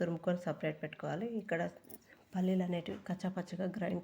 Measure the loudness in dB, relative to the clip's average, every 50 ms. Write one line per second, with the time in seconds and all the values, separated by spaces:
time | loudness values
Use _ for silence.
0 | 0 0 0 2 2 2 0 2 0 -2 -2 0 0 -2 -2 -2 -4 -8 -6 -6
1 | -4 -2 -2 -2 -2 -2 -2 -4 -2 0 0 0 0 0 -4 -8 -14 -18 -18 -18
2 | -18 -20 -20 -20 -14 _ 0 2 4 6 6 6 4 4 2 0 -2 -2 -6 -6
3 | -4 -4 -4 -2 -2 -2 -2 -2 -4 -4 -4 -2 -2 -2 -2 0 0 0 0 0